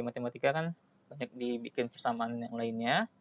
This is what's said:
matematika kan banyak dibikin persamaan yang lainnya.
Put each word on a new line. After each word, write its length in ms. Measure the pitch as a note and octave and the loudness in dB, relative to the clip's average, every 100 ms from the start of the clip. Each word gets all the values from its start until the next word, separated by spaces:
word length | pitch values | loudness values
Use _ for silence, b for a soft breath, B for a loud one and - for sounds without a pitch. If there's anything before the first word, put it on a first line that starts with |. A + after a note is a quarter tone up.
| A#2+ | 0
matematika 480 | B2 A#2+ B2 C#3 | -2 -4 2 2
kan 240 | D#3 E3 E3+ _ _ - | 2 0 -4 _ _ -18
banyak 240 | C#3+ B2+ | -8 -8
dibikin 560 | B2+ B2 A#2+ A#2 - A#2+ | -2 -2 -2 -2 -2 -2
persamaan 480 | - B2+ A#2 A#2 A#2+ | 0 0 0 0 -2
yang 160 | A#2 | -4
lainnya. 560 | A#2 A#2 A2+ A#2 E3 A3+ _ | -2 -2 0 2 4 2 _